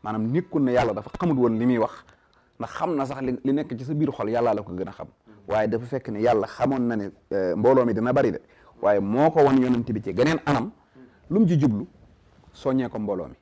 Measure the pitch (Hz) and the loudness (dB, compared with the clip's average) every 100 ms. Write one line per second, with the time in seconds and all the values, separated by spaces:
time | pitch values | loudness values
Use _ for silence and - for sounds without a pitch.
0 | 104 110 110 147 180 160 131 123 - 101 | -6 -4 -2 -2 -2 -2 2 2 0 -4
1 | 107 - 175 139 120 110 123 120 110 - | -8 -4 -2 2 2 2 2 2 0 -4
2 | - _ _ _ _ _ 113 - 165 151 | -20 _ _ _ _ _ -12 -6 -4 -2
3 | 135 135 131 123 143 143 151 120 127 151 | -4 -4 -4 -2 0 -2 -2 -8 -6 -2
4 | 147 - 107 117 117 107 101 90 92 - | -2 -2 -2 0 0 -2 -4 -8 -8 -10
5 | - _ _ 104 98 107 107 113 120 135 | -18 _ _ -20 -4 -2 0 -2 -4 -10
6 | 123 104 117 113 98 - 131 135 120 113 | -8 0 2 2 0 -2 -2 0 -2 -2
7 | 101 - _ 98 92 87 117 131 120 107 | -6 -12 _ -2 0 2 4 4 4 0
8 | 117 135 131 78 _ _ - - 101 104 | 0 2 0 -2 _ _ -20 -4 2 2
9 | 98 117 156 165 139 135 127 123 117 107 | 2 2 4 6 6 6 4 0 0 -4
10 | 98 90 139 160 - 139 156 - _ - | -4 0 0 0 0 -2 -2 -10 _ -20
11 | 127 _ - 190 202 165 139 104 - _ | -20 _ -4 2 4 4 2 0 -6 _
12 | - _ _ _ - - 143 131 120 113 | -20 _ _ _ -20 -6 -2 -2 -2 -6
13 | 104 95 73 71 | -4 -6 -6 -14